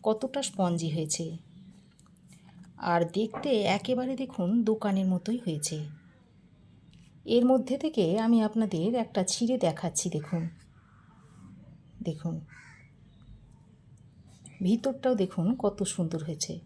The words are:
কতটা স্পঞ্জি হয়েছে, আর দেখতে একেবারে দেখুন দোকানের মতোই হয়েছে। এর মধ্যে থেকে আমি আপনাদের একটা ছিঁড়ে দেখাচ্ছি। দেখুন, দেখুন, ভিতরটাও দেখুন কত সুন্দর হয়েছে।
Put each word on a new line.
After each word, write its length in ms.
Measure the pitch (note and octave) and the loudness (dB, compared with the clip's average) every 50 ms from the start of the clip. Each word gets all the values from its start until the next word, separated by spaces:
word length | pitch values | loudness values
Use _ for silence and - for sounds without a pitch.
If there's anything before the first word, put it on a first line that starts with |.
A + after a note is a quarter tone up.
| - | 2
কতটা 340 | G#3+ A3 G#3+ C4 C4 - C#4+ C4+ - | 0 0 0 -2 -4 -4 -4 -6 -4
স্পঞ্জি 400 | - G3 F#3 F3 E3+ E3 E3 D#3+ D3+ | -2 0 0 0 2 0 -2 -2 -2
হয়েছে, 300 | E3 D#3 D#3 - - E3+ D#3+ E3 E3 - - - - - - - - - - _ - - - - - - - - - - - - - - - - - - F3+ | -2 -2 -2 -4 -4 -4 -8 -8 -12 -14 -20 -20 -20 -20 -20 -20 -20 -20 -20 _ -20 -20 -20 -20 -20 -20 -20 -20 -20 -20 -20 -20 -20 -20 -20 -14 -6 0 2
আর 100 | E3+ E3+ E3+ E3 - | 4 4 2 2 2
দেখতে 340 | F#3+ A3+ G#3+ - - - D4 C4 A3 G3+ F3+ F#3+ | -2 -2 -2 -2 -4 0 2 2 2 4 2 0
একেবারে 360 | G3+ - - B3+ A#3+ B3+ B3+ C4+ B3+ | 0 0 -2 -2 0 0 -4 -4 -6
দেখুন 280 | C4+ - - - F3+ F3 A3 A#3+ A3 G#3+ | -6 -6 -4 -2 0 2 2 2 4 2
দোকানের 380 | A3 A3 - G#3 F#3+ F#3+ F#3+ F#3 F#3 | 0 2 0 0 2 2 2 2 0
মতোই 260 | F3 F3+ - A#3 A#3+ - | 0 0 -2 -4 -2 -2
হয়েছে। 320 | F3+ D#3 D3 D3+ - D#3+ D3+ D3+ D3 D3+ - - - - - - _ _ - - - - - - - - - - - - - - - - - - | -4 -2 -2 -4 -4 -4 -6 -6 -8 -12 -16 -20 -20 -20 -20 -20 _ _ -20 -20 -20 -20 -20 -20 -20 -20 -20 -20 -20 -20 -20 -20 -20 -20 -18 -2
এর 180 | - A3+ A#3+ A#3+ B3+ | 2 4 4 6 6
মধ্যে 260 | C4 B3+ C4 - B3+ C4+ - | 4 4 2 0 -2 -2 -2
থেকে 200 | D#4 D#4 A#3 F#3 D#3+ F3+ A3 A3+ | -2 2 2 2 2 2 2 4
আমি 120 | A#3 A#3 A3+ G#3+ | 6 6 6 4
আপনাদের 420 | G#3+ G#3+ A3+ A3 G3 F#3+ D#3+ E3 G#3 A#3+ B3 A3+ | 4 2 0 0 0 0 0 0 2 0 0 -2
একটা 180 | - - G3+ F#3 F#3 | -2 0 -2 0 0
ছিঁড়ে 240 | - - A#3+ A#3 B3+ - - | 0 0 0 0 2 2 2
দেখাচ্ছি। 400 | E3 D#3 - - E3 - - - F3 - | 0 0 0 -6 -4 -4 -2 -4 -2 -2
দেখুন, 260 | D3+ D3+ - - E3 E3 E3 - - - - - - - - - - - - - - - - - - - - - - - - - - - - - - - | -4 -4 -2 -4 -2 -4 -4 -8 -12 -20 -20 -20 -20 -20 -20 -20 -20 -20 -20 -20 -20 -20 -20 -20 -20 -20 -20 -20 -20 -20 -20 -20 -20 -20 -20 -14 -6 -6
দেখুন, 280 | E3+ D3+ - - E3+ E3 D#3+ - - - - - - - - - - - - - - - - - - - - - - - - - - - - - - - - - - - - - - - - - - - - F#3+ | -6 -6 -4 -6 -6 -6 -6 -10 -14 -20 -20 -20 -20 -20 -20 -20 -20 -20 -20 -20 -20 -20 -20 -20 -20 -20 -20 -20 -20 -20 -20 -20 -20 -20 -20 -20 -20 -20 -20 -20 -20 -20 -20 -20 -20 -20 -20 -20 -20 -10 -4 0
ভিতরটাও 500 | F3+ A3+ A#3 - C4+ B3+ C4 - C4 B3+ G3+ F#3 | 2 2 2 0 -2 -4 0 0 0 2 2 0
দেখুন 240 | F#3 - - E3 G3 B3 B3+ - | 0 0 -2 0 0 0 2 0
কত 160 | G3+ G3+ - G3 - - | -2 0 0 -4 -4 -2
সুন্দর 260 | - E3+ D#3+ E3 D#3+ D3+ | -2 -2 -2 -2 -6 -6
হয়েছে। 260 | E3 D#3 - - - D#3+ E3 - | -6 -6 -6 -6 -8 -8 -12 -12